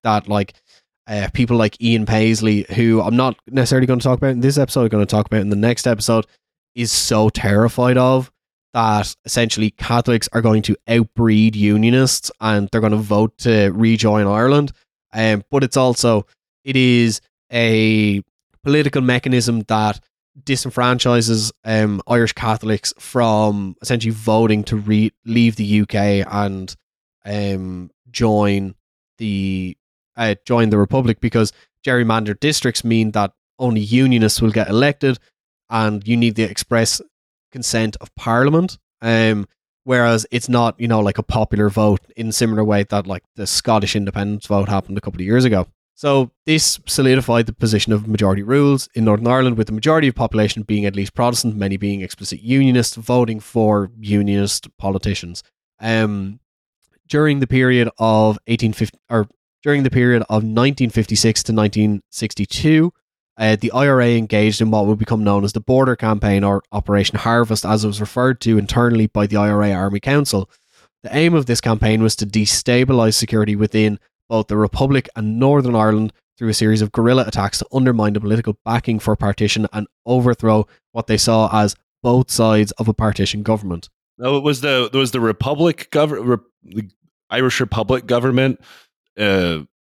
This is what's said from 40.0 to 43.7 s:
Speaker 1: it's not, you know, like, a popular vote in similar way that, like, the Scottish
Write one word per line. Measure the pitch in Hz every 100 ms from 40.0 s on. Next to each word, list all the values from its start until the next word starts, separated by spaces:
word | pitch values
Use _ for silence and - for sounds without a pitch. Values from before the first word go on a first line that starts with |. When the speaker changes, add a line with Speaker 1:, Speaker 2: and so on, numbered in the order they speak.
| 120 113 -
Speaker 1:
it's | 120 -
not, | 123 117 -
you | 117
know, | 110
like, | 101 104
a |
popular | - 113 107 107 104
vote | 101 107 95 - -
in | 113
similar | 107 113 107
way | 107 104
that, | 101 104 92
like, | 90 - -
the | 101
Scottish | - -